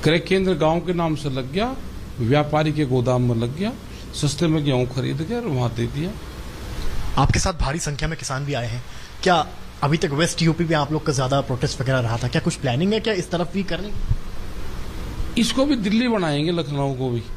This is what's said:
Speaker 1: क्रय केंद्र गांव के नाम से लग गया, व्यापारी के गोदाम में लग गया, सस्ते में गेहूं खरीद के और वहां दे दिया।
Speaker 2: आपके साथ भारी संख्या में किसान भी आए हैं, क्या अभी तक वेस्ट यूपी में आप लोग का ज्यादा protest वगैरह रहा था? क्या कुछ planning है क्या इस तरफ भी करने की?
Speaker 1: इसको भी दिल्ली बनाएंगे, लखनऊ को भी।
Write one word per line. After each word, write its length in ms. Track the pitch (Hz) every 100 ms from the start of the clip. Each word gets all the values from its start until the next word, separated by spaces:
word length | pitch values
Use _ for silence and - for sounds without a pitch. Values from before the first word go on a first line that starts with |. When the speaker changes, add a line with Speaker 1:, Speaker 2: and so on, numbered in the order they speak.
| -
Speaker 1:
क्रय 140 | 170
केंद्र 340 | 165 190 190
गांव 260 | 175 156 170
के 140 | 160
नाम 220 | 175 165 151
से 140 | 147
लग 220 | 135 127
गया, 240 | 156 233 262 - - - -
व्यापारी 520 | 113 143 147 151 156
के 140 | 151 143
गोदाम 360 | 127 120 127
में 140 | 123 117
लग 220 | 120 143
गया, 160 | 208 262 - - - -
सस्ते 260 | 147 - 170
में 180 | 156 147
गेहूं 200 | 127 123
खरीद 400 | 135 127 135 160
के 80 | 240
और 120 | 233
वहां 220 | 131 120
दे 180 | 107 117
दिया। 240 | 131 170 214 - - - - - - - - - -
Speaker 2:
आपके 180 | 139 190
साथ 140 | 190
भारी 260 | 170 - 156
संख्या 300 | - 143 151
में 80 | 160
किसान 280 | 123 131 143
भी 80 |
आए 140 | 135 120
हैं, 180 | 120 - - - -
क्या 240 | - 175 147 - - -
अभी 140 | 143 156
तक 80 | 180
वेस्ट 360 | 139 165 -
यूपी 220 | 165 160
में 120 | 170 160
आप 160 | 143
लोग 140 | 151 151
का 80 |
ज्यादा 280 | 135 127 139
protest 400 | 135 123 151 -
वगैरह 180 | 127 131
रहा 180 | 117 117
था? 100 | 123
क्या 140 | 165
कुछ 140 | 170 -
planning 380 | 139 123 185
है 60 | 220
क्या 140 | 226
इस 180 | 202 170
तरफ 220 | 165 165
भी 100 | 196
करने 260 | 196 170 202
की? 80 | - - - - - - - - - - - - - - -
Speaker 1:
इसको 240 | 226 247 277
भी 100 | 269
दिल्ली 320 | 202 220 247
बनाएंगे, 440 | 226 170 143 156
लखनऊ 420 | 170 143 143 139
को 160 | 127 131
भी। 140 | 120 -